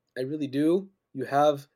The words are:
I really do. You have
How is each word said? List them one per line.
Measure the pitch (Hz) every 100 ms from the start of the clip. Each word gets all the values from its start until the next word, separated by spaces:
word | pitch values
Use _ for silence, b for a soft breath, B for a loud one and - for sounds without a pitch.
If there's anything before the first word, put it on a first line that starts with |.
| _ -
I |
really | 131 151 143
do. | 131 156 180 190 _ _
You | 135 127
have | 139 151 143 139